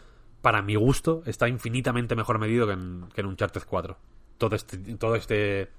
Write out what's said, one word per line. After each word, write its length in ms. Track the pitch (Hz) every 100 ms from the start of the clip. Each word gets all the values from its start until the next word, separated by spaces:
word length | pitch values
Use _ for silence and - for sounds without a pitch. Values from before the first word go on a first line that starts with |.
| - - - -
para 200 | 123 110
mi 120 | 101
gusto, 480 | 104 123 135 160 165 117
está 220 | - 120
infinitamente 680 | 123 117 123 127 120 117 113
mejor 220 | 110 110
medido 280 | 107 120 107
que 60 |
en, 340 | 92 90 90 87
que 60 | -
en 60 | 98
Uncharted 360 | 95 101 101 -
cuatro. 300 | 92 85 - - - - -
Todo 180 | 110 104
este, 220 | - 92 98 107
todo 180 | 113
este, 560 | 113 - 104 104 98 95